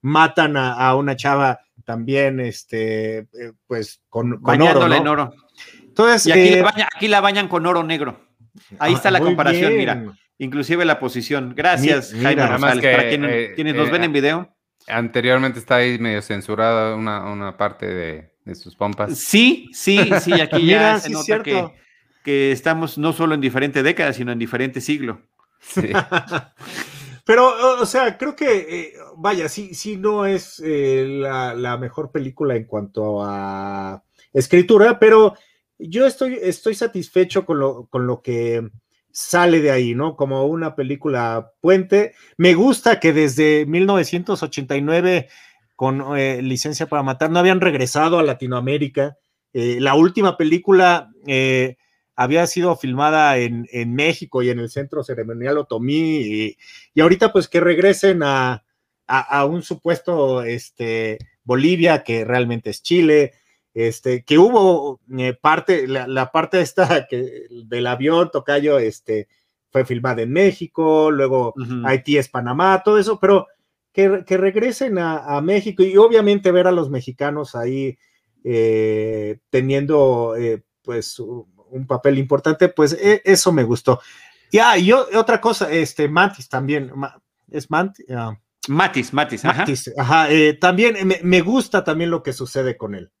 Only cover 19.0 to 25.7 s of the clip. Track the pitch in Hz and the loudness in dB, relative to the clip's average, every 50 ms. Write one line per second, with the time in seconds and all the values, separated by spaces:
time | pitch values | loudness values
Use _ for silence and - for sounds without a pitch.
19 | 104 104 - - - - - 208 233 254 339 - - - - - - - 196 208 | -6 -6 -6 -10 -8 2 4 4 4 4 2 0 -6 -18 -18 -6 -2 0 2 2
20 | 196 - - 185 - 254 208 180 156 151 - 156 170 160 190 214 214 214 214 208 | 2 2 0 0 0 2 0 0 0 0 0 2 2 4 4 4 4 2 2 0
21 | - 156 151 156 151 - 208 220 214 151 139 190 175 160 _ _ _ _ _ _ | -2 -6 -6 -6 -2 -2 -4 -4 -2 -2 -2 -2 -2 -4 _ _ _ _ _ _
22 | _ _ _ _ _ - 143 139 139 135 135 127 - 165 160 160 165 151 - - | _ _ _ _ _ -2 0 0 2 0 0 -2 -2 -2 -2 -2 -2 -6 -6 -4
23 | 147 160 156 - 160 160 156 147 135 131 123 131 131 143 131 143 131 143 175 170 | -2 -2 -2 0 0 0 0 0 -2 -2 -2 0 -2 -2 -2 0 0 0 0 0
24 | 165 147 131 - 127 123 120 117 117 113 123 120 131 135 131 135 127 - 151 147 | -2 -4 -4 -6 -6 -6 -6 -6 -6 -6 -4 -4 -4 -4 -6 -10 -6 -6 -6 -4
25 | 135 120 110 - _ _ _ _ _ _ _ _ _ - | -4 -8 -10 -12 _ _ _ _ _ _ _ _ _ -8